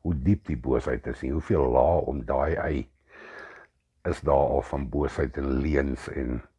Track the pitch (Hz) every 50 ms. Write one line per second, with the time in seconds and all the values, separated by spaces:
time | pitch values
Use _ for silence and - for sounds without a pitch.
0 | _ 85 85 69 64 92 101 - _ - 78 62 60 65 65 60 - 73 64 58
1 | - 62 62 - - 65 71 78 - - 110 80 69 62 60 64 64 78 87 82
2 | - - 69 71 - - 69 67 69 78 82 - - 76 76 67 60 _ _ _
3 | _ _ - - - - - - - - - - - _ _ _ _ _ _ _
4 | _ 87 82 - - 73 71 69 71 - 69 69 - - - 69 69 - - 71
5 | 73 65 - - 73 64 - - 67 67 65 65 67 78 76 69 69 69 64 64
6 | - - - 71 67 60 62 57 - _ _